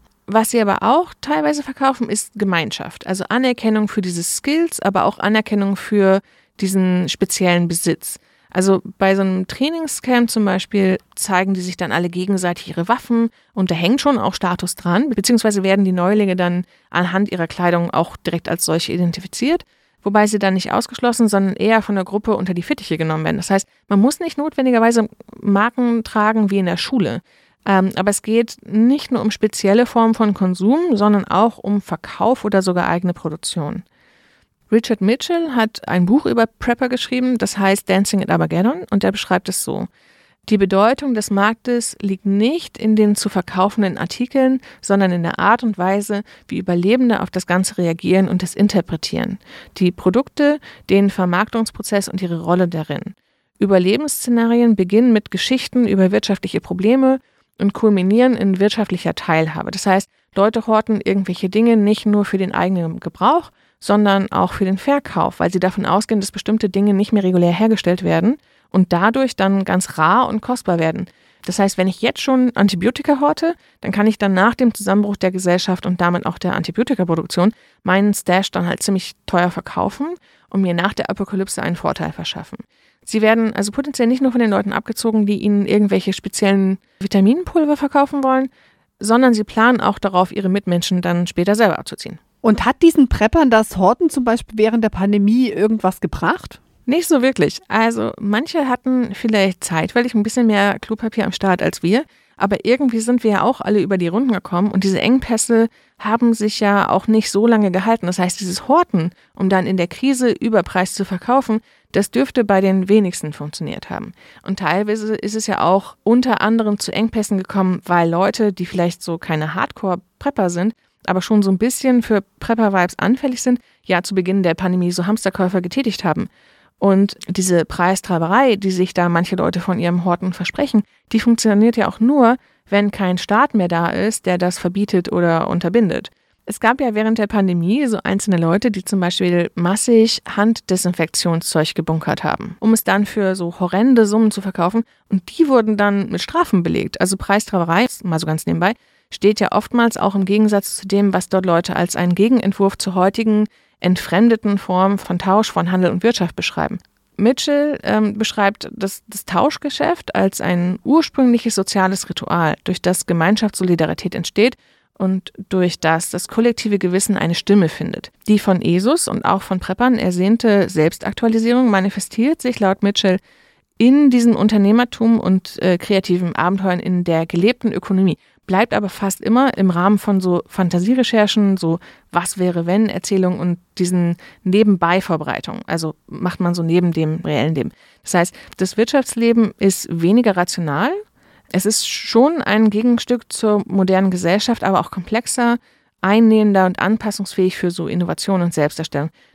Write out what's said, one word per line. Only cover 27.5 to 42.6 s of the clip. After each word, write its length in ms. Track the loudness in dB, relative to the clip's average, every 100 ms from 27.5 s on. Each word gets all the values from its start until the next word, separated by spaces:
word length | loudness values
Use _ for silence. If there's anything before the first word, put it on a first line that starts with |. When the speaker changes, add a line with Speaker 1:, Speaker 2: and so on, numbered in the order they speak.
| _ 0
Speaker 1:
Ähm, 240 | 2 2 0
aber 120 | -2
es 140 | -4
geht 320 | 0 0 0 -6 -2
nicht 460 | 2 4 2 -2
nur 100 | -2
um 80 | -2
spezielle 560 | -2 -2 0 2 2 2
Formen 300 | 2 2 2
von 180 | 0
Konsum, 600 | 0 -2 0 2 2 2 2
sondern 300 | 2 2 2
auch 340 | 0 0 -2
um 220 | -4 -4
Verkauf 640 | -4 -8 -8 -2 0 0 0
oder 180 | 0
sogar 240 | 0 0 0
eigene 260 | -2 -2
Produktion. 720 | -4 -8 -8 -8 -6 -6 -8 -12 _ _ _ _ _ _ _ _
Richard 300 | 0 0 0
Mitchell 500 | 0 0 -2 -2 -2 0
hat 320 | -2 -4 -4
ein 180 | 0 2
Buch 200 | 2 2
über 200 | 0 0
Prepper 440 | -2 -4 -2 -2
geschrieben, 480 | -4 -4 -2 -2 0
das 200 | -2 0
heißt 320 | 0 0 0
Dancing 320 | 0 2 0
at 80 | 0
Armageddon, 560 | 0 0 0 0 -2 -4
und 120 | 0
er 80 | 0
beschreibt 380 | -2 -2 -2 -2
es 140 | -6
so: 240 | -6 -6 -8 _ _ _ _ _ -2
"Die 120 | 0
Bedeutung 560 | 2 4 2 2 -2 -4
des 160 | -2
Marktes 640 | 0 2 0 -2 -2 -4 -6
liegt 260 | -6 -4 0
nicht 500 | 2 2 0